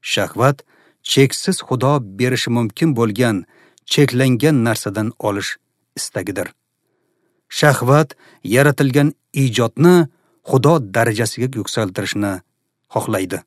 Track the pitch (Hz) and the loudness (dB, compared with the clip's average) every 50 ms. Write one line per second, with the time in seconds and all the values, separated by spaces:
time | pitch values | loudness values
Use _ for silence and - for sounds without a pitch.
0 | _ - - - 98 82 - 95 120 135 143 - - _ _ _ _ _ _ _ | _ -4 -4 -4 -4 -4 -2 0 0 0 0 0 -8 _ _ _ _ _ _ _
1 | _ - - 139 135 131 - - - - 185 - - - 127 120 127 135 147 143 | _ -2 2 2 2 2 2 -4 -4 -4 -4 -4 -4 -6 -4 -2 0 0 0 0
2 | 120 101 95 98 120 127 131 120 - - 120 120 117 107 - - 165 165 139 113 | -2 -6 -6 -4 -2 -2 -2 -2 -2 -2 -2 0 -2 -2 -2 -2 -2 0 0 0
3 | 117 110 101 107 127 120 104 95 85 _ _ _ _ _ _ _ _ - - - | 0 -2 0 0 0 0 0 -2 -6 _ _ _ _ _ _ _ _ -4 2 2
4 | 147 139 127 123 131 131 127 117 135 156 156 131 113 117 110 - - - 98 107 | 2 2 2 0 2 2 2 2 2 2 2 2 2 0 -2 -2 -4 -6 -6 -4
5 | 107 107 - _ - 107 98 101 98 - - - _ _ _ _ _ _ _ - | -6 -6 -6 _ -6 -4 -4 -4 -6 -8 -10 -12 _ _ _ _ _ _ _ -12
6 | - - _ 107 95 95 95 95 90 85 _ _ _ _ _ _ _ _ _ _ | -12 -8 _ -8 -8 -6 -6 -8 -8 -10 _ _ _ _ _ _ _ _ _ _
7 | _ _ _ _ _ _ _ _ _ _ - - - 151 135 - 120 123 139 147 | _ _ _ _ _ _ _ _ _ _ -4 2 2 2 2 2 2 2 4 4
8 | 156 147 - _ _ _ _ _ _ - 107 123 139 147 139 - 143 123 127 147 | 2 0 -6 _ _ _ _ _ _ 0 2 4 4 4 4 2 0 2 2 2
9 | 143 147 - _ _ _ - 147 135 127 107 117 120 113 _ - 151 175 180 175 | 2 2 0 _ _ _ -2 0 0 0 2 0 -2 -2 _ 2 4 6 6 6
10 | 165 139 _ _ _ _ _ _ _ - - 131 117 143 170 160 120 98 95 117 | 4 2 _ _ _ _ _ _ _ 0 0 2 4 4 4 4 0 -2 -2 0
11 | 113 117 107 104 120 110 - - 117 131 131 117 98 - - 120 110 98 92 - | 0 0 0 -2 -4 -4 -4 -4 -6 -6 -4 -8 -10 -6 -4 -4 -4 -4 -4 -6
12 | 101 95 - 104 104 101 95 90 _ _ _ _ _ _ _ _ _ _ - 117 | -8 -6 -4 -4 -4 -4 -6 -8 _ _ _ _ _ _ _ _ _ _ -6 -6
13 | - - 110 95 95 90 95 87 - | -4 -4 -4 -4 -4 -4 -8 -10 -10